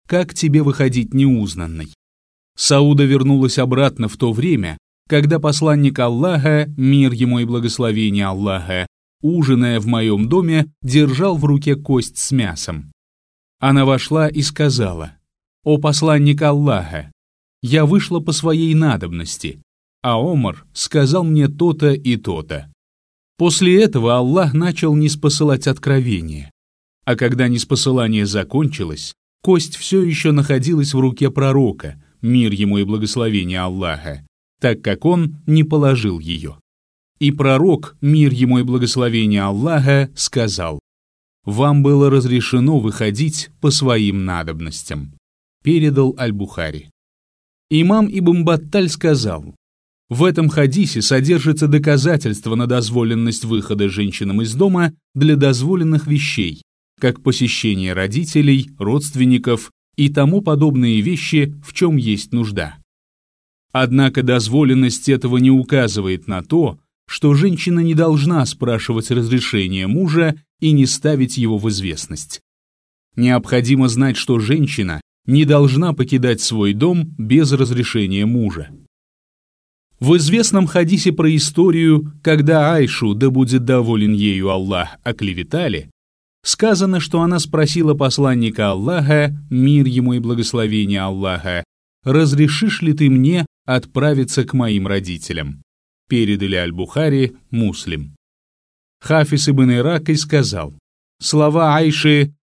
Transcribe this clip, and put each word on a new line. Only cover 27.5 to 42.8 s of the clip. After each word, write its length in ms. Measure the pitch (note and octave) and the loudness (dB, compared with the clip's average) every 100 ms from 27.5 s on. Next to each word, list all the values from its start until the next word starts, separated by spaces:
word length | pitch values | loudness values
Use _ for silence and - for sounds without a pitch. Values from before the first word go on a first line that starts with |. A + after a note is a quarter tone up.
| A#2+ - C3+ C3+ B2+ A2+ A2 G2+ | 0 -2 -2 0 0 2 0 0
закончилось, 840 | G2+ - C#3 D3+ - E2+ D2+ - - _ _ | -2 -2 -2 -2 -4 -8 -10 -14 -18 _ _
кость 340 | - F3+ D3+ - | 0 0 0 -10
всё 280 | - F#3+ | -2 0
ещё 280 | F3 D3+ D#3+ | 0 0 0
находилась 640 | D3 C#3+ C3+ C3 D#3+ C#3+ | 2 2 0 0 0 0
в 60 | C3+ | 0
руке 320 | C3 B2 C3+ | 0 0 -2
пророка, 680 | C#3 C3+ C3+ A#2+ - D2 - _ _ | 0 0 2 0 -2 -10 -16 _ _
мир 300 | A#2 B2+ A2+ | 0 2 2
ему 260 | G2+ G2+ G2+ | 0 0 0
и 60 | |
благословение 800 | G2+ G#2+ G#2+ B2 A2+ G#2 F2 F#2 | -2 -2 -4 -2 -2 -2 -2 -4
Аллаха, 640 | F#2 F#2 F2+ D2+ D#2 D2 D2 _ _ _ | -6 -6 -6 -6 -10 -14 -16 _ _ _
так 220 | B2+ A2 | -2 -2
как 220 | G#2+ G2+ D#3 | -4 -2 0
он 320 | F3 D#3 - - | 0 -2 -4 0
не 160 | D#3 | 2
положил 560 | D3+ D3+ C#3+ B2+ A2 E2+ | 2 2 2 0 -2 -6
её. 400 | D#2 D#2+ D#2+ D2 _ _ _ _ _ - | -8 -8 -10 -16 _ _ _ _ _ -4
И 120 | C#3+ | -2
пророк, 640 | D3 C3+ C3+ F#3 D3+ - - | 0 0 2 2 0 -4 -4
мир 300 | C#3+ D#3 C#3+ | 2 4 4
ему 280 | B2 B2+ B2 | 2 2 2
и 40 | |
благословение 800 | B2 B2+ A#2 B2+ A#2+ A2+ G#2+ G#2 | 0 0 -2 0 0 0 2 0
Аллаха, 720 | G2 G2+ D3 D#3 C3+ C#3 C3+ - | 0 -2 0 0 2 2 0 -4
сказал: 640 | - B2+ A2 F#2 E2 D2+ - _ _ _ _ _ - | -6 -2 -2 -4 -6 -8 -14 _ _ _ _ _ -6
"Вам 360 | G#2 C#3+ C#3+ | 0 2 4
было 280 | C#3 C#3+ C#3 | 4 4 4
разрешено 720 | C3+ B2 B2 - B2 C3+ | 4 2 0 0 0 2
выходить 680 | D3+ | 2